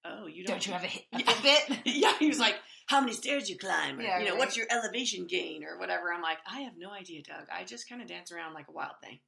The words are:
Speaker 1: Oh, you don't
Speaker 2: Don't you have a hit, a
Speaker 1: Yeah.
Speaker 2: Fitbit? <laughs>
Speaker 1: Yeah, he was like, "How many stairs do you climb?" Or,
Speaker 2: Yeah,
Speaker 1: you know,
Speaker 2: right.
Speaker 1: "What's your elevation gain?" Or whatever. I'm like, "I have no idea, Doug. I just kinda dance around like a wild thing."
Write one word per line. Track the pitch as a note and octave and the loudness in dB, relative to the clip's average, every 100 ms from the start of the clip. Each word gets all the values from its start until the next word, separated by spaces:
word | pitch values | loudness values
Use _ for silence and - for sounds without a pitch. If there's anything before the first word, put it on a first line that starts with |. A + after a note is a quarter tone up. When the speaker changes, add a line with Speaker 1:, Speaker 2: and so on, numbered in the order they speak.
| E3+ | -12
Speaker 1:
Oh, | G3+ F#3+ | -12 -12
you | D#3+ | -10
don't | F#3 F#3+ | -6 -4
Speaker 2:
Don't | G3 | -2
you | |
have | F3+ | -4
a | F3+ | -4
hit, | - - | -6 -8
a | A#3+ | 0
Speaker 1:
Yeah. | |
Speaker 2:
Fitbit? | B3 A3+ C#4 D4 D4 C#4 | 4 6 8 8 6 -2
<laughs> | - | 0
Speaker 1:
Yeah, | C#4 G#4+ G#4+ | 4 6 6
he | D4+ | 4
was | B3+ | 6
like, | A3 G3+ - - | 4 2 -8 -20
"How | - C#4 | 4 4
many | C4 | 4
stairs | A3 - C#4+ B3 | -2 0 0 -2
do | |
you | F3+ | -6
climb?" | G3 E3 D3 C#3 | 0 0 0 -2
Or, | |
Speaker 2:
Yeah, | A3+ F#3 | 0 2
Speaker 1:
you | G3+ | 2
know, | |
Speaker 2:
right. | F#3 | 2
Speaker 1:
"What's | B3+ | 2
your | A#3+ A3+ | 0 0
elevation | A#3+ A3 A#3 A#3+ F#3+ F3 | 0 0 -2 -4 -4 -4
gain?" | F#3 E3+ D#3 | -2 -4 -8
Or | D3+ F3 | -12 -10
whatever. | F#3+ F3+ E3+ | -4 -2 -2
I'm | F3 | -2
like, | E3 D#3 - | -2 -4 -6
"I | F#3 | -10
have | F3 E3+ | -10 -12
no | F3+ | -14
idea, | G3+ F#3 D#3+ | -14 -14 -14
Doug. | C#3+ D#3+ D#3 | -14 -16 -10
I | F3 | -10
just | F#3 A#3+ - | -10 -14 -14
kinda | A#3+ | -14
dance | G#3 F3 F3 | -12 -14 -12
around | E3+ E3 | -12 -12
like | D#3 C#3+ | -12 -16
a | |
wild | D#3+ - - | -10 -10 -10
thing." | - B2+ | -18 -20